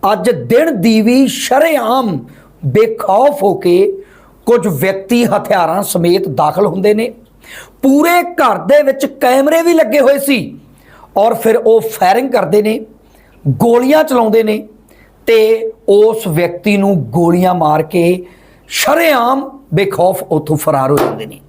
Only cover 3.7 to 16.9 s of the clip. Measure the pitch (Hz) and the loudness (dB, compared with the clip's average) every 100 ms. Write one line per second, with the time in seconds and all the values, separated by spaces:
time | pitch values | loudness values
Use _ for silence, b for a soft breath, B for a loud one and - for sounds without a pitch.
3.7 | 175 202 - B B B B - 233 214 | 2 2 -2 B B B B 0 0 0
4.7 | 147 190 190 190 240 240 202 - 202 160 | -2 -2 -4 -2 0 2 -2 0 0 0
5.7 | 175 202 185 170 180 185 131 151 160 202 | -2 -4 -2 0 0 -2 -2 -2 0 -2
6.7 | 175 202 214 240 - _ _ B B B | 0 0 0 -2 -8 _ _ B B B
7.7 | _ 269 277 330 349 349 349 269 190 165 | _ 0 2 2 0 -2 -2 0 0 2
8.7 | 294 277 269 - - 254 262 277 330 330 | 2 2 -2 -4 -2 0 2 2 2 2
9.7 | 330 277 294 262 277 277 262 165 - - | 2 2 2 2 2 0 -4 -4 -14 -20
10.7 | b b b b - 214 226 233 214 233 | b b b b 0 0 0 0 0 4
11.7 | 226 220 - 185 208 262 247 185 208 208 | 2 2 -2 2 2 0 -2 0 0 0
12.7 | 226 - - b b b b 147 123 233 | -4 -8 -20 b b b b -4 0 2
13.7 | 240 254 302 311 254 220 220 220 214 - | 2 2 2 2 0 2 0 0 -4 -6
14.7 | - _ b b b - 226 220 226 220 | -20 _ b b b 0 2 4 0 -2
15.7 | - - 202 214 220 190 156 170 175 214 | -10 0 4 4 2 -4 -2 -2 -4 -2
16.7 | 202 196 | 0 0